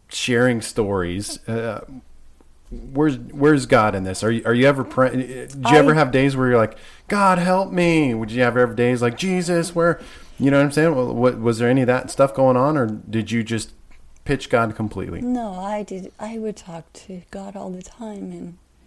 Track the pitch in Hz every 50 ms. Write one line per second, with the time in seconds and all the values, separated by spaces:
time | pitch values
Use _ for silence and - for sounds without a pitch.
0 | _ - - - - - 123 117 123 127 120 113 107 - - - 110 98 101 95
1 | 87 85 87 98 104 - - - - - 113 117 113 117 104 - - - 135 127
2 | - - - - - - - - - - - - _ - - - - 135 135 139
3 | 151 156 135 120 120 - - 147 139 151 156 139 123 113 131 117 107 107 101 98
4 | 95 95 95 - - 107 117 117 - 110 117 120 131 139 143 131 127 - - 127
5 | 131 127 120 127 127 123 131 127 123 - 135 139 135 233 240 - - 147 151 156
6 | 147 131 127 131 135 139 135 131 131 123 123 113 110 107 - - - - - -
7 | - - 202 208 196 190 185 175 175 185 185 185 190 190 185 180 175 170 165 160
8 | 151 131 117 110 113 104 110 123 127 120 117 123 123 117 110 113 120 123 127 117
9 | 120 120 117 - - 190 185 180 175 175 175 170 165 170 - 170 165 170 160 -
10 | - - - - - - - - 131 139 139 139 143 143 139 151 156 170 156 127
11 | 123 123 120 117 123 127 120 113 113 120 113 110 120 120 131 135 127 117 123 127
12 | - - - - 139 135 - - 135 131 127 127 131 147 156 147 120 107 107 107
13 | - 107 104 113 107 - 117 117 110 110 117 110 - - - - - - - -
14 | - - - - - - 139 131 - - - 117 117 110 107 - 110 104 - 95
15 | 92 90 87 - 240 247 247 240 226 208 185 180 190 202 214 208 208 - 196 185
16 | 185 - - - 208 214 226 226 220 220 208 - - - 170 165 160 _ - -
17 | - - 190 180 170 _ - 196 196 202 196 196 196 190 185 185 180 - - -
18 | 233 214 208 196 190 185 175 175 180 175 170 - _ _ _ _ _